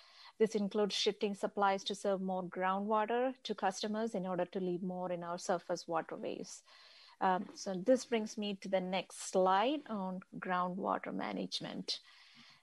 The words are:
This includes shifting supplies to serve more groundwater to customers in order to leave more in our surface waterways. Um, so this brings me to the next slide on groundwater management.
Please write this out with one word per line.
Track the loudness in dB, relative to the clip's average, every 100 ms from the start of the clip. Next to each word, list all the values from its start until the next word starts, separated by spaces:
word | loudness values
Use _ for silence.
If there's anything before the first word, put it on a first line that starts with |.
| -20 -20 -8 2
This | 2
includes | 4 0 2 2
shifting | 2 0 2 0
supplies | -2 -4 2 2 2
to | -2
serve | -2 0 0
more | 0 -2
groundwater | -4 -2 0 0 2 2 2 2 0 -2
to | -6
customers | -2 0 0 -2 -2 -2
in | -2 -2
order | 0 -2
to | -2
leave | -2 0
more | -2 -4 -4
in | -4
our | -4 -4
surface | 0 0 0 -4 -2
waterways. | -2 -2 -6 -6 -6 -10 -14 -18 -20 -20 -20 -20 0
Um, | 2 2 0
so | -8 -6
this | 0 6 6
brings | 4 -2 -2 -4
me | -4 -4
to | 0
the | 0
next | 2 -2 -2 -8 0
slide | 4 6 6 4 0 -2
on | -4 -4 -6 -8 -8
groundwater | -2 0 0 -2 0 0 -2
management. | -4 -4 -4 -4 -6 -6 -6 -6 -6 -8 -20 -20 -20 -20 -20